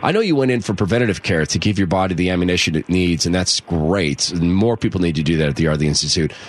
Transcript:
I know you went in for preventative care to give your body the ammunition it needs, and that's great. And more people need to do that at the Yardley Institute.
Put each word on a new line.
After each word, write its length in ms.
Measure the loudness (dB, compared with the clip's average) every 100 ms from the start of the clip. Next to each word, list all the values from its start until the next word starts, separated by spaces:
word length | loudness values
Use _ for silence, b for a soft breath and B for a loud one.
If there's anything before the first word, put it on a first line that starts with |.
I 80 | -2
know 80 | 0
you 160 | 2
went 160 | 2 2
in 100 | 0
for 140 | -2
preventative 480 | -2 0 2 0 -2
care 240 | -2 0 0
to 120 | 0
give 200 | 0 0
your 80 | 0
body 300 | 2 0 0
the 140 | 0
ammunition 440 | 0 0 0 0
it 140 | -2 0
needs, 360 | 0 2 0
and 80 | 0
that's 280 | 0 0 -4
great. 720 | -2 -2 0 0 0 -2 -4
And 200 | 0 0
more 240 | 2 2 0
people 240 | -2 0
need 140 | 0 0
to 60 |
do 140 | 0 0
that 120 | 0
at 60 |
the 100 | 0
Yardley 220 | 0 2 0
Institute. 460 | 0 -2 -2 -2 B